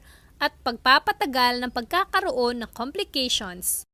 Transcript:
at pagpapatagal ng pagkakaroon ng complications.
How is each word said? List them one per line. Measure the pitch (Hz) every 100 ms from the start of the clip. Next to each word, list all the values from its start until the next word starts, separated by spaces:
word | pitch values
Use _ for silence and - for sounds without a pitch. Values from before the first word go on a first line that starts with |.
| - - - -
at | - -
pagpapatagal | 247 233 254 277 - 415 349 254 247 247
ng | 247 262
pagkakaroon | 226 359 392 381 370 254 240 247
ng | 220
complications. | - 240 370 - 285 254 - 196 180 - - -